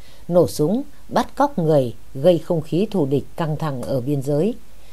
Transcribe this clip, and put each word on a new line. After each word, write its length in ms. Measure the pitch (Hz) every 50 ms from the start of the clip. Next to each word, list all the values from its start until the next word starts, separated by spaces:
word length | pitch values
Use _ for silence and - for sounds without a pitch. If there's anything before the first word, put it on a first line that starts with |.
| - - - - -
nổ 200 | - 170 180 160
súng, 340 | - - - 151 156 202 262 285 - - - - -
bắt 260 | - 214 247 - -
cóc 240 | - 277 285 285 -
người, 340 | 165 156 160 143 131 117 110 - - - -
gây 220 | 131 139 180 180
không 240 | 160 - - 180 160
khí 260 | 147 - - 165 208 220
thù 140 | - 190 147
địch 200 | 131 143 135 - - -
căng 220 | - 170 151 156
thẳng 240 | 143 160 156 135 123
ở 200 | - - 139 131
biên 200 | 117 139 147 139
giới. 340 | 127 139 147 143 175 214 254 - - - - - - -